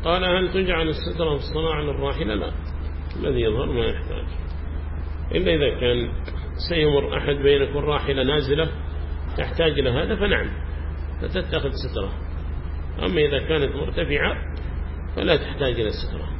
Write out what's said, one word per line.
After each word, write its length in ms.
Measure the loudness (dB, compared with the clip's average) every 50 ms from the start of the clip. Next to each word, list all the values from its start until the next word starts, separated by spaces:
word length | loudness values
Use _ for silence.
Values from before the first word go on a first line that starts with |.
| 2
قال: 200 | 2 2 2 4
"هل 280 | 2 2 2 2 2 2
تجعل 360 | 0 2 2 2 2 2 0
السترة 480 | 0 0 -2 -4 -2 0 2 2 2
في 60 | 0 -2
الصلاة 320 | -2 -2 0 0 2 0
على 160 | 0 0 -2
الراحلة؟" 440 | -2 0 0 0 0 0 0 0 0
لا، 180 | 0 -2 -2 -4 -4 -4 -4 -4 -4 -4 -4 -4 -4 -6 -6 -4
الذي 240 | -2 -2 0 2 2
يظهر 320 | 2 2 2 2 0 0 0
ما 140 | 2 2
يحتاج، 380 | 0 0 -2 -4 -4 -4 -4 -4 -4 -4 -4 -4 -4 -6 -6 -6 -4 -4 -6 -6 -4 -6 -4 -4 -6 -6 -6 -4 -2 0
إلا 220 | 2 2 4 4
إذا 260 | 4 4 2 2 2
كان 320 | 2 2 2 2 0 -2 -2 -4 -4 -4 -6 -6 -6 -6 -6 -6 -4 -2
سيمر 500 | 2 4 4 4 4 4 2 2 -2 -2
أحد 160 | 0 0 0
بينك 400 | 4 6 6 6 6 4 2 0
والراحلة 480 | 0 0 0 0 0 0 0 0 2 2
نازلة 460 | 4 4 2 4 2 2 2 2 0 -2 -4 -6 -4 -4 -4 -4 -4 -4 -4 -4 -4 -2
تحتاج 420 | -4 -4 -2 0 2 2 4 4 4
إلى 120 | 2 2
هذا 260 | 2 2 0 0 0
فنعم، 340 | 2 2 2 4 2 2 -2 -4 -4 -4 -6 -4 -4 -4 -6 -4 -6 -6 -6 -4 -4 -4
فتتخذ 480 | -2 -2 -2 -2 0 -2 0 0 0
سترة. 420 | -2 -2 -4 -4 -2 -2 -2 -2 -4 -6 -6 -6 -6 -6 -4 -4 -6 -4 -4 -6 -6 -6 -6 -6 -4 -2
أما 220 | -2 0 4 4
إذا 280 | 4 4 4 0 0 2
كانت 280 | 2 2 2 2 0
مرتفعة 600 | -2 -2 -2 0 -2 0 2 2 2 2 2 0 -2 -4 -6 -6 -6 -6 -6 -4 -4 -4 -4 -6 -6 -6 -6 -4
فلا 200 | -2 2 4 4
تحتاج 440 | 4 2 -2 -2 0 0 0 2 2
إلى 100 | 0 0
سترة. 380 | 0 -2 -2 -4 -4 -4 -4 -4 -4 -6